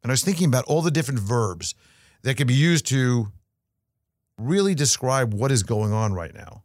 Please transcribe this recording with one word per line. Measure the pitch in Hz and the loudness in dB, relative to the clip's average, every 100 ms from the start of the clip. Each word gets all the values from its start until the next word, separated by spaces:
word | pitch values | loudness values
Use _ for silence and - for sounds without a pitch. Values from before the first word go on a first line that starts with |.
And | 123 | 0
I | |
was | 127 | 0
thinking | 180 170 175 | 0 0 2
about | 123 | 2
all | - 151 | 2 0
the | 165 | 2
different | 156 123 127 | -2 -2 -4
verbs | 101 120 107 82 - - _ _ _ _ | 0 0 0 -4 -10 -12 _ _ _ _
that | 127 135 | -4 0
could | 131 | 2
be | |
used | 131 165 165 - | 4 4 2 0
to | 135 127 123 104 - _ _ _ _ _ _ _ _ _ - | 0 2 0 -2 -10 _ _ _ _ _ _ _ _ _ -10
really | 117 190 196 | -2 0 2
describe | 160 143 - 127 135 120 | 2 0 0 0 0 0
what | 104 135 | 0 2
is | 127 | 0
going | 95 107 107 | 2 0 0
on | 107 110 | 0 0
right | 95 82 | -2 -8
now. | - 76 104 | -14 -20 -20